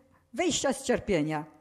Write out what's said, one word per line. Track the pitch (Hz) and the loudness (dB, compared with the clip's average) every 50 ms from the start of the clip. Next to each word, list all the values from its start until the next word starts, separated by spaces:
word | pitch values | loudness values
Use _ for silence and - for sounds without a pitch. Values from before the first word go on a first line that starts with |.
| _ _ _ _ _ _ | _ _ _ _ _ _
wyjścia | - 233 349 349 247 - - 277 | -4 0 0 2 2 2 0 0
z | 254 - | 0 0
cierpienia. | - - 240 - - - 196 160 147 156 156 151 151 - - - | 0 0 0 0 0 0 0 2 2 0 -2 -4 -4 -8 -10 -10